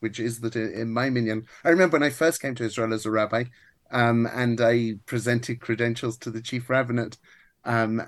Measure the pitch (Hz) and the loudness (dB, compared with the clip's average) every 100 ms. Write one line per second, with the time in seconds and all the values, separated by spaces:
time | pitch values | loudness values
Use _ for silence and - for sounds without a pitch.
0 | 110 104 117 113 113 113 110 98 113 117 | -8 -4 -4 -4 -6 -4 -4 -4 -4 -2
1 | 135 123 110 110 113 - 151 170 180 151 | 0 0 0 -2 -6 -2 2 4 6 4
2 | 147 127 160 - 139 120 113 123 113 110 | 2 2 0 0 -4 -4 -4 -2 -2 -2
3 | 110 110 107 113 120 - _ _ _ 123 | 0 0 2 0 -4 -10 _ _ _ 2
4 | 117 117 117 127 123 117 117 120 113 101 | 4 4 2 0 0 4 4 4 2 -4
5 | - 123 113 120 123 120 - 113 117 117 | -6 -4 0 0 -2 -6 -4 0 0 -2
6 | 120 110 120 110 113 123 120 131 123 120 | -4 -6 -8 -10 -6 -6 0 0 2 -2
7 | 117 - _ - _ _ 120 117 110 113 | -4 -8 _ -20 _ _ -2 0 2 -2